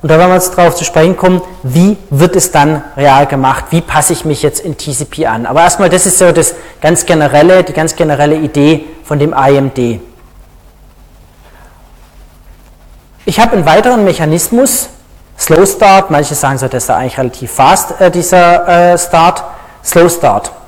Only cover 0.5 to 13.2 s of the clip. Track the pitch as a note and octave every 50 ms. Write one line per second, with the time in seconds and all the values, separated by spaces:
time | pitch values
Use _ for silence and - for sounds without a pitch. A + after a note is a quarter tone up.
0.5 | F3+ - F3 E3+ E3+ - E3 - - D#3+ D#3 F3+ F3+ - F#3+ F3+ F#3 F3+ F3 -
1.5 | - - - C3 B2+ D#3+ F3+ G3+ G#3+ - - - C#3+ C3+ E3+ E3+ - F3+ - -
2.5 | - D3+ C#3+ D3+ D#3 C#3+ - - - - C#3+ C#3+ C3+ C3+ D3 D3 D3 C3+ C3 C3
3.5 | C3 - - - D#3+ E3+ - - - D#3 C#3+ - E3+ D#3+ - D#3+ D3 - - C#3+
4.5 | - - - F3+ C#3 - - D3+ C3 - D3 - - D3+ D#3 A2+ A2 A2+ A#2+ -
5.5 | C3 D#3 E3+ F3 - - G3 E3+ F3 F3+ F3+ G3 F#3 - F#3 F3 D3 E3 D3+ -
6.5 | - - - - - - - D#3 F3 E3+ - - E3+ D#3+ D3+ C#3 D3 D3 D#3 F3
7.5 | F#3 F#3 E3+ E3 C#3 D#3 D#3+ D#3+ - - E3+ D3 C#3+ C3+ D3 D3 D#3 D#3 D#3 C#3+
8.5 | - C#3+ C#3+ D3+ D#3+ D3 - - - - - - D3+ C#3+ C#3+ D#3 - C3 C#3 C#3
9.5 | C#3+ C#3 C#3 C3 - C3 B2 A#2+ A2+ F#2 - - _ _ - - _ - - _
10.5 | _ - _ - _ _ - - _ _ - _ - _ - _ _ _ - -
11.5 | - - - - - _ - _ - _ - _ _ - - - _ - - -
12.5 | - - - - - _ - - - - _ _ _ -